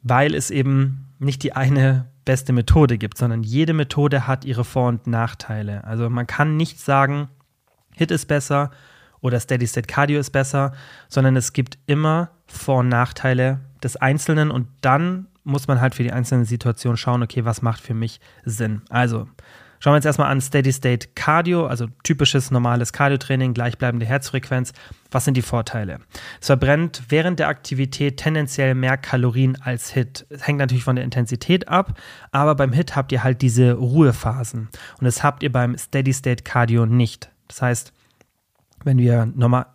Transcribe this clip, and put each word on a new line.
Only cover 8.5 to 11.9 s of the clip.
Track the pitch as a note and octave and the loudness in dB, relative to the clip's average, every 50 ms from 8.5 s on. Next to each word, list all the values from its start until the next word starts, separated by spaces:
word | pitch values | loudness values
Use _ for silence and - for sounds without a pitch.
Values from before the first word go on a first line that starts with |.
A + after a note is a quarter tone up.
| D3 C#3+ C#3+ C#3 - - - - _ _ _ _ _ _ | -2 0 -2 -2 -6 -14 -20 -20 _ _ _ _ _ _
oder | - B2+ A#2+ A#2+ | -4 -2 -2 -2
Steady | - - C3 B2 A#2+ A#2 | -2 -2 -2 0 0 -2
State | - - A2+ - | -2 -6 -8 -4
Cardio | - - C#3+ C#3+ D3 D3 | 0 0 0 2 2 0
ist | C#3 - | -2 -2
besser, | - C#3 C3+ C3+ - C#3 C#3 C#3 C3+ - - - - - - _ | -2 -2 -2 0 0 -2 -2 -2 -4 -8 -20 -20 -20 -20 -20 _
sondern | - C#3 C3 C3+ C3 | 0 2 4 4 4
es | B2+ A#2+ - - | 2 0 -2 -2
gibt | - C3 - - _ _ | -2 -4 -4 -6 _ _
immer | - | -2